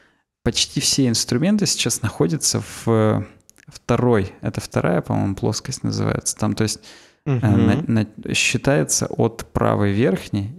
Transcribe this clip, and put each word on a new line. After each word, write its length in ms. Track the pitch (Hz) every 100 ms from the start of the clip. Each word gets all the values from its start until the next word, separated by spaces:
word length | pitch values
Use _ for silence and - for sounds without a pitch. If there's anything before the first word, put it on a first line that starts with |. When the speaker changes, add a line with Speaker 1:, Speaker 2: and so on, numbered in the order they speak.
| _ _ _ _
Speaker 1:
почти 360 | 120 113 - -
все 280 | - - 127
инструменты 580 | 113 - 120 180 208 190
сейчас 360 | - - -
находятся 580 | - - 147 160 - 113
в, 280 | 107 - -
э, 360 | 113 110 107 104 - _ _ -
второй, 640 | - - 120 123 113 90 -
это 180 | - -
вторая, 400 | - 117 - 175
по-моему, 320 | - 110 104
плоскость 480 | 95 110 110 - 123
называется, 520 | 110 104 107 - - -
там, 180 | 107
то 100 | 107
есть, 160 | 107 - - - - _ -
э, 40 | 127 120
Speaker 2:
Мгм. 200 | 117 113
Speaker 1:
на-, 160 | - 160 113 104 - -
на-, 80 |
считается 720 | - - 120 - 147 143 - -
от 400 | - 113 - -
правой 400 | - 110 107 101
верхней 580 | 98 135 196 - 104 101